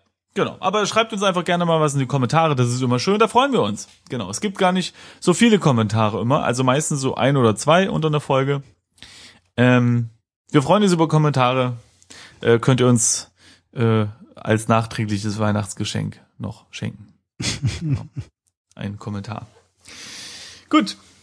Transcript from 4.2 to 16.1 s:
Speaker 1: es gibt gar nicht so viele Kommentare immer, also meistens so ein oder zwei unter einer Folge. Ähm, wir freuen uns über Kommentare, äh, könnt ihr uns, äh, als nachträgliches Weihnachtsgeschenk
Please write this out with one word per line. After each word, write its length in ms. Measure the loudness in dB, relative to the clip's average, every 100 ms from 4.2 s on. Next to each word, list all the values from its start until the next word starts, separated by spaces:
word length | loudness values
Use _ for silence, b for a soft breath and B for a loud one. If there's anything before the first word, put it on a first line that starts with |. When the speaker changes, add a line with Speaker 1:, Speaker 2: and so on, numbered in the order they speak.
| -8
Speaker 1:
es 120 | -6
gibt 160 | -6 0
gar 140 | 0
nicht 240 | 0 -4 B B B
so 140 | 0
viele 260 | 4 4 6
Kommentare 600 | 4 2 2 2 0 0
immer, 220 | 0 0
also 200 | 0 0
meistens 380 | 2 0 0 -4
so 140 | -4 0
ein 200 | 2 4
oder 200 | 4 2
zwei 340 | 2 2 2
unter 180 | -2 -2
einer 120 | -2
Folge. 420 | 0 0 0 -4 -6 _ _ _ B B B B _ 2
Ähm, 520 | 4 4 4 0 -2 -10 _ _ _
wir 100 | 0
freuen 220 | 4 4
uns 100 | 4
über 140 | 2 2
Kommentare, 680 | 2 2 2 2 2 -2 -4 -14 _ _ B B B
äh, 180 | 2 2
könnt 200 | 4 4
ihr 80 | 4
uns, 440 | 4 2 -4 -8 b b b _
äh, 320 | -2 0 2 0 -6 -20 -12
als 320 | -2 0 2
nachträgliches 720 | 0 0 -6 -4 -4 -4 -2
Weihnachtsgeschenk 840 | -2 -2 -4 -8 -8 -6 -8